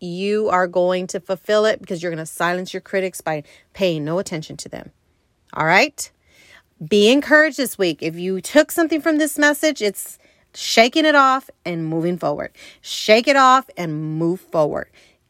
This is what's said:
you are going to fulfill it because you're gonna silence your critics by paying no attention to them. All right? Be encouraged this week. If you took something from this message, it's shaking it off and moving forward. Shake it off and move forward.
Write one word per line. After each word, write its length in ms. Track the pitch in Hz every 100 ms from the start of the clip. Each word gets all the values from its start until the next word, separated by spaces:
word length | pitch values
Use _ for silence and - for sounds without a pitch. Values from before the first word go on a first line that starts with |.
you 480 | 175 175 202 214 214
are 180 | 180 185
going 400 | 180 180 185 185
to 120 | 196
fulfill 460 | - 185 - 214 214
it 140 | -
because 220 | - 180
you're 100 | 175
gonna 140 | 160 160
silence 460 | - 170 180 185
your 80 | 190
critics 400 | - 196 185 -
by 220 | - 156 - - _
paying 300 | - 190 160
no 140 | 147 175
attention 380 | 202 160 156 156
to 100 | -
them. 220 | - - _ _ _ _ _ _
All 120 | - 156
right? 440 | 185 294 - - _ _ _ _ - _ _ 156
Be 240 | 208 208
encouraged 460 | 277 277 302 311 269
this 220 | 247 -
week. 240 | 185 147
If 140 | 165 165
you 240 | 180 190
took 320 | - 294 311
something 280 | - 320 320
from 180 | 330 302
this 200 | 302 -
message, 420 | 294 294 311 277
it's 380 | 208 196 - - _ _ _
shaking 520 | - - - 240 320
it 100 | 208
off 340 | 294 269 262 - _
and 220 | 180 170 160
moving 320 | 165 170 180
forward. 340 | 147 147 - - - -
Shake 480 | - - - 220 254
it 80 | 269
off 340 | 262 262 - -
and 420 | 170 151 156 156
move 220 | 170 185
forward. 500 | - 165 147 - - _ _ _ _